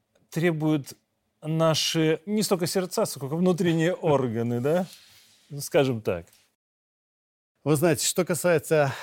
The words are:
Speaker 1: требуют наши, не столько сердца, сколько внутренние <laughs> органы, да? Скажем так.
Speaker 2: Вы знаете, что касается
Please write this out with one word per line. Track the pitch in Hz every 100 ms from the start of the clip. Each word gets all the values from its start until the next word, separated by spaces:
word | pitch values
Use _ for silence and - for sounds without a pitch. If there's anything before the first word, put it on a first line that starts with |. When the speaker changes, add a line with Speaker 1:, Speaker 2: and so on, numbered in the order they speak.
| _ _ _
Speaker 1:
требуют | - 175 160 156 156 127 - _ _ _ _
наши, | 156 160 165 151 - 165 156 156 196
не | 214
столько | 202 180 170
сердца, | 196 185 - 196
сколько | 131 135 160
внутренние | 180 160 170 165 160
<laughs> | 175
органы, | 170 139 123 110 117 120
да? | 131 175 185 - - - _ _ _ 143
Скажем | - 170 135 117
так. | 110 90 - _ _ _ _ _ _ _ _ _ _ _ _ _
Speaker 2:
Вы | 139 151
знаете, | 170 147 -
что | -
касается | 170 165 180 160 - 156 143 -